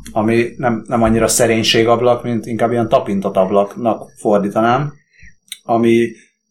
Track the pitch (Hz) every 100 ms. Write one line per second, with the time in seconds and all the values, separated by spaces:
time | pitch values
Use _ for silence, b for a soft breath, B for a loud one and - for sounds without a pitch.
0 | - 113 107 117 120 - 131 110 - 123
1 | 113 113 110 - 117 113 104 117 113 117
2 | 123 120 123 117 104 113 117 120 110 135
3 | - 98 98 95 92 101 101 - 120 104
4 | - - 117 104 98 110 117 127 147 -
5 | b b b b - - - 117 117 117
6 | 117 - b b _